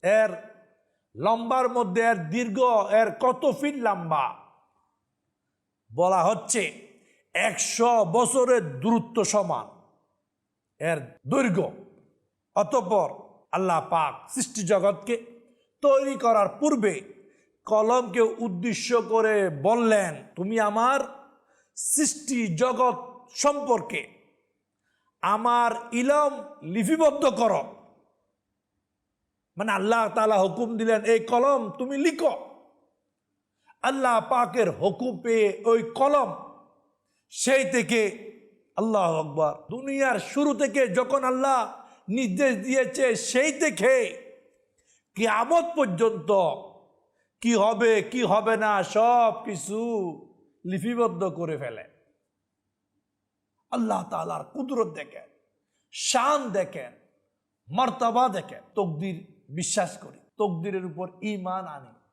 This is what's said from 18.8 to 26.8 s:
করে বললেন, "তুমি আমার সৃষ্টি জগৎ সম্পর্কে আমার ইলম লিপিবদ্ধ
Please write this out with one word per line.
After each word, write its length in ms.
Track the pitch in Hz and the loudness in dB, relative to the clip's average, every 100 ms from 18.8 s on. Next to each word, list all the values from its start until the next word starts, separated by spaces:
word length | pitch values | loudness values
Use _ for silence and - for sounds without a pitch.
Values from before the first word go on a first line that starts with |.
| - 240 | 0 0
করে 480 | - 226 220 208 190 | 2 2 4 2 0
বললেন, 680 | 147 160 240 226 214 180 147 - - | 0 2 2 4 2 0 -8 -16 -10
"তুমি 240 | 185 226 | -4 0
আমার 400 | 208 220 240 269 - - - _ _ _ _ - | 0 2 2 2 -2 -10 -20 _ _ _ _ -10
সৃষ্টি 800 | - - 294 - - 254 220 160 | -4 -2 -2 -4 -6 -4 -2 0
জগৎ 760 | 254 233 254 - - - - - | -2 2 0 0 -10 -20 -18 -2
সম্পর্কে 720 | 285 285 285 226 - 165 117 _ _ _ _ _ _ _ _ _ _ _ | 0 0 0 -2 -2 -10 -10 _ _ _ _ _ _ _ _ _ _ _
আমার 500 | 175 214 240 240 233 226 - | -2 0 2 4 2 0 -4
ইলম 520 | 240 254 294 294 285 - - | -2 2 4 2 -2 -14 -16
লিপিবদ্ধ 640 | 151 190 | -8 -2